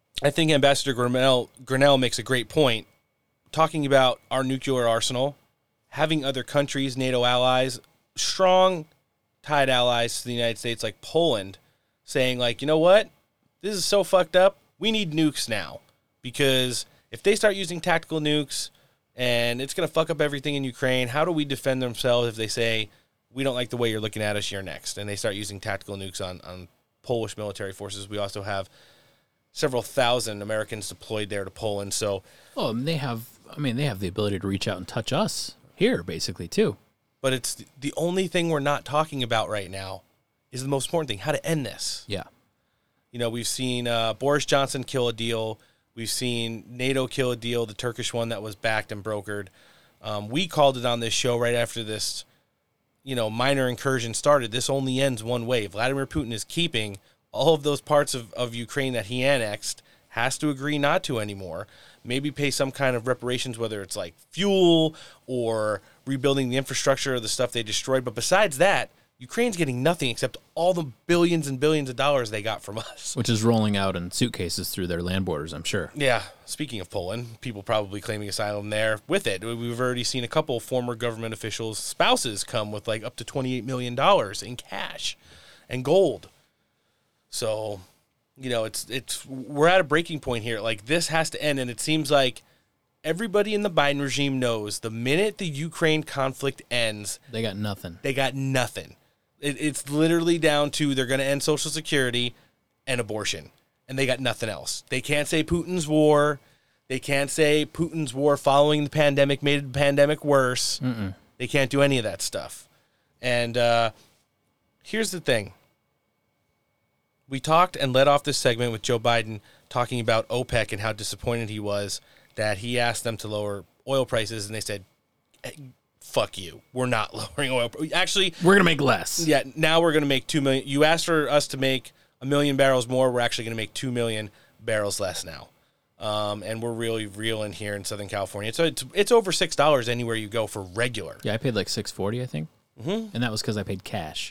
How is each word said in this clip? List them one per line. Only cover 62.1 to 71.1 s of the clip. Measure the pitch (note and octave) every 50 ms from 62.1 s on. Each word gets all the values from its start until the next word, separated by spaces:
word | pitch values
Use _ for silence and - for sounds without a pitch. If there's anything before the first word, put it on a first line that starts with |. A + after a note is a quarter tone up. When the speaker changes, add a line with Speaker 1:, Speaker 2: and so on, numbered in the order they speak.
| B2 C3+ C#3+ D3
Speaker 1:
pay | C3+ C#3 C#3+ C#3
some | B2+ - C#3 C3+
kind | B2+ - C#3 C3 B2+
of | A#2 A2
reparations, | C3 B2 - A#2+ B2 B2 B2 - C3 A2+ A2+
whether | A#2 A2 A2 G2+
it's, | G2 F#2 -
like, | G#2 F#2 F2 - _ _ _
fuel | - D#3 F#3+ G3+ G3 F#3+ F3+ E3+ E3 E3 D#3+ D#3 D#3 - - - - _ _
or | - B2+ B2 A#2 A2+ A2 A2 G#2+ G#2+ G#2 F#2+ - _ _ _ -
rebuilding | C3 C3+ C3 B2+ C#3 C#3 C#3 C3 B2
the | B2
infrastructure | C3+ C3 - C3 - - C#3+ C3+ - - C3+ B2+
of | B2
the | A2 A2
stuff | - - B2+ A#2+
they | - A#2+
destroyed. | A2 G#2+ G#2 - - C3+ C3 C3
But | A#2+ B2 G#2
besides | B2 A2+ - F3+ G3 G#3+ F#3 C3+
that, | C3 E3+ G3 F#3 C3 A2+ - _ _ _ _ _ -
Ukraine's | C3 - - A#3 A#3+ B3 G3 E3+
getting | E3 C3+ B2 B2
nothing | C3 D#3+ F3+ - C#3+ B2
except | A2+ - - B2 - - _ _ -
all | E3 E3 F3+
the | F#3 F3 E3 C3 A2 _ _
billions | -